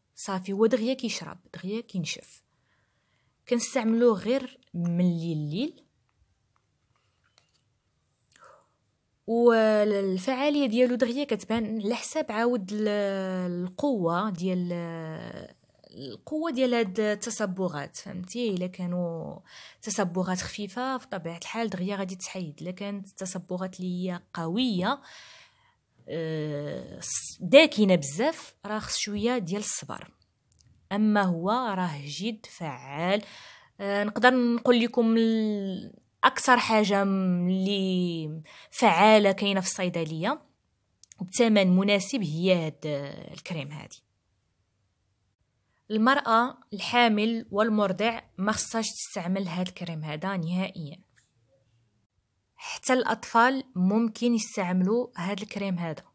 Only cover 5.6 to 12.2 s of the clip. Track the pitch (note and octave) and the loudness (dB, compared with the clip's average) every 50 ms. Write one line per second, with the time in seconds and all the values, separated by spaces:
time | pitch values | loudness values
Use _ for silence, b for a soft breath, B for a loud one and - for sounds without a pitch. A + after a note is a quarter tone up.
5.6 | C#4 F4 - - _ _ _ _ _ _ _ _ _ _ _ _ _ _ _ _ | -4 -4 -6 -10 _ _ _ _ _ _ _ _ _ _ _ _ _ _ _ _
6.6 | _ _ _ _ _ _ _ _ _ _ _ _ _ _ _ _ _ _ _ _ | _ _ _ _ _ _ _ _ _ _ _ _ _ _ _ _ _ _ _ _
7.6 | _ _ _ _ _ _ _ _ _ _ _ _ _ _ _ _ b b b b | _ _ _ _ _ _ _ _ _ _ _ _ _ _ _ _ b b b b
8.6 | b b b b _ _ _ _ _ _ _ _ _ - A3+ A#3 A#3+ A#3+ A3+ A3+ | b b b b _ _ _ _ _ _ _ _ _ -2 2 4 6 6 8 8
9.6 | A3 G#3+ G#3+ G#3 G#3 G#3+ G3+ G3 G3 F#3+ F#3+ F#3 F#3 C4 C4 B3+ C#4+ D4+ C#4+ D4 | 6 6 6 4 4 4 2 2 0 0 -2 -2 -2 -2 -2 0 2 2 2 2
10.6 | C#4 A#3 G#3+ A#3+ B3+ A#3+ B3 A3+ B3+ A3+ A#3+ C#4+ - - A3+ G#3 - - A3 A#3 | 2 2 4 4 4 4 4 2 0 0 0 -2 -2 -2 -4 -4 -4 -4 -4 -2
11.6 | A3 G#3 A3 A3+ G3 G#3 A#3+ - - - - D#4 | -2 -4 -4 -4 -2 -4 -4 -4 -4 -4 -4 -4